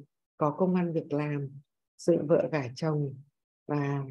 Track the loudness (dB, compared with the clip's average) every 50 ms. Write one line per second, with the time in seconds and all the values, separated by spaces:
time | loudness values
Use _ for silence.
0 | -16 _ _ _ _ _ _ _ 0 0 2 2 2 2 4 2 2 0 0 -4
1 | -2 -2 -2 -2 -2 -2 -2 -4 -4 -8 -10 -16 -20 _ _ _ _ _ _ _
2 | 2 2 2 2 4 4 4 4 4 2 -2 -4 -4 -4 -6 -4 -2 0 0 0
3 | -2 -2 -6 -10 -18 _ _ _ _ _ _ _ _ -4 -2 -2 0 0 -2 -4
4 | -4 -8